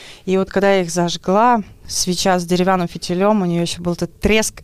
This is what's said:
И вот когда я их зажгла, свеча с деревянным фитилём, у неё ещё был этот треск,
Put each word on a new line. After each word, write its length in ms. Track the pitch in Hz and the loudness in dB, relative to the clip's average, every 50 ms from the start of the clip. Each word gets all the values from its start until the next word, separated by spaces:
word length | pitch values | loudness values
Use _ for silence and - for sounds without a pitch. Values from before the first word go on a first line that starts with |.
| - - - - - | -20 -20 -20 -12 -4
И 120 | - 185 190 | -2 -2 0
вот 120 | 190 185 | -2 -2
когда 240 | - 196 190 196 196 | 0 0 2 4 4
я 60 | 190 | 2
их 80 | 180 170 | 2 0
зажгла, 720 | 160 175 175 175 170 - - - 185 208 226 247 247 226 190 - - - - - | -2 -2 -2 -2 -2 -4 -2 0 2 4 4 4 4 2 0 -4 -12 -20 -14 -10
свеча 520 | - - - 180 180 170 - 196 185 180 | -6 -4 -2 -2 -2 0 0 0 0 0
с 60 | 175 | 0
деревянным 420 | 165 180 175 180 185 190 185 175 170 | 0 0 0 2 2 2 0 0 -4
фитилём, 540 | - 170 - - 180 180 190 208 220 208 | -6 -10 -8 -6 -2 0 2 2 2 2
у 40 | 185 | 0
неё 160 | 175 170 170 | 0 0 -2
ещё 200 | 170 170 - 175 | -2 -4 -6 -6
был 120 | 170 175 175 | -6 -6 -4
этот 240 | 170 170 170 - - | -4 -6 -8 -8 -6
треск, 400 | - - 208 220 214 - - - | -2 0 2 2 0 -2 -6 -10